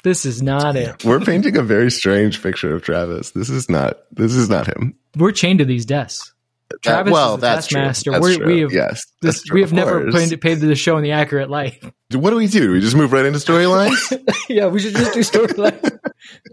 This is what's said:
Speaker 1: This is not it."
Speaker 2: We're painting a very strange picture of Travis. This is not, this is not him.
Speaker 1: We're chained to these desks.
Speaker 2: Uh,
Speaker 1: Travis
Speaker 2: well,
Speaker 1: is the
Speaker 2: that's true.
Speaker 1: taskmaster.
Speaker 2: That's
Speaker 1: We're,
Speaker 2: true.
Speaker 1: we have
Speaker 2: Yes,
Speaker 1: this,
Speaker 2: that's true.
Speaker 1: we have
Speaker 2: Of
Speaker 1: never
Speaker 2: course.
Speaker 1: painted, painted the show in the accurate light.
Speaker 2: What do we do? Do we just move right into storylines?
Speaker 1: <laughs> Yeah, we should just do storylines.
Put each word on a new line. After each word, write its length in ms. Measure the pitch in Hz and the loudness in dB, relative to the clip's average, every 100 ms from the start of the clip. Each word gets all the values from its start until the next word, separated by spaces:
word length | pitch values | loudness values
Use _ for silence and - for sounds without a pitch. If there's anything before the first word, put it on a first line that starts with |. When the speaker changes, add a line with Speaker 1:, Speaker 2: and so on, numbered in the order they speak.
Speaker 1:
This 220 | 185 180 139 | -2 -2 -2
is 160 | 117 | -4
not 340 | 135 139 147 135 | -2 -2 -2 -2
it." 300 | 117 - 113 | -4 -4 0
Speaker 2:
We're 140 | 135 | 2
painting 340 | 202 180 269 202 | 2 0 2 0
a 60 | |
very 300 | 117 104 123 | 2 2 2
strange 500 | - 98 101 107 - | 0 0 2 2 -2
picture 340 | 95 - 78 80 | -6 -4 -4 -6
of 60 | |
Travis. 480 | - 82 87 85 - | -4 -4 -4 -6 -8
This 180 | - 113 | -8 -6
is 200 | 131 - | -6 -2
not, 300 | 82 67 - _ | -2 -2 -4 _
this 220 | - 113 | -2 0
is 160 | 127 113 | 2 2
not 160 | 92 - | 0 -2
him. 300 | - 123 - _ 147 | -4 -6 -6 _ 0
Speaker 1:
We're 160 | 180 | 0
chained 280 | 214 175 185 | 2 2 2
to 60 | 135 | 2
these 200 | 123 113 | 0 -2
desks. 480 | 143 117 - - _ _ _ - | -4 -6 -12 -16 _ _ _ -18
Speaker 2:
Uh, 40 | - | -8
Speaker 1:
Travis 320 | - 170 196 | -2 0 2
Speaker 2:
well, 220 | 165 131 107 | 2 2 0
Speaker 1:
is 60 | |
the 60 | 120 | 0
Speaker 2:
that's 200 | 135 160 | 0 0
true. 140 | 143 | -2
Speaker 1:
taskmaster. 300 | 139 127 - | -2 -2 -2
Speaker 2:
That's 100 | 131 | 0
Speaker 1:
We're, 140 | 180 175 | 2 2
Speaker 2:
true. 80 | 160 | 2
Speaker 1:
we 120 | 170 | 2
have 100 | 151 | 2
Speaker 2:
Yes, 320 | - - - - - | 0 -2 -6 -12 -4
Speaker 1:
this, 140 | 165 156 | -2 -2
Speaker 2:
that's 80 | |
true. 100 | - 190 | 0 0
Speaker 1:
we 60 | |
have 80 | 185 | 2
Speaker 2:
Of 40 | 170 | 2
Speaker 1:
never 260 | 185 180 | 0 0
Speaker 2:
course. 120 | 139 170 | 0 0
Speaker 1:
painted, 260 | 165 165 | 0 0
painted 260 | 165 165 151 | -2 0 2
the 80 | 143 | 2
show 220 | - 160 | 2 0
in 60 | |
the 80 | 147 | 0
accurate 380 | 151 143 143 135 | 0 0 -2 -4
light. 320 | 143 139 - - - - | -4 -6 -10 -20 -20 -6
Speaker 2:
What 200 | 131 170 | -2 0
do 40 | 233 | 2
we 100 | 214 | 2
do? 120 | 202 | 2
Do 100 | 117 | 4
we 80 | 90 | 4
just 140 | 107 135 | 4 4
move 180 | 143 | 4
right 120 | 131 139 | 2 2
into 120 | 147 | 0
storylines? 800 | 143 170 180 190 202 262 - 254 254 - | 0 2 4 4 2 0 -2 -4 -2 -4
Speaker 1:
<laughs> 140 | - | -2
Yeah, 160 | 220 196 | 0 0
we 140 | 196 | 0
should 160 | 202 208 | -2 -2
just 180 | 240 | 0
do 60 | 233 | 0
storylines. 800 | 220 208 226 - 208 - 269 - - - - - - | 0 2 0 0 -2 0 -6 -6 -10 -12 -20 -20 -20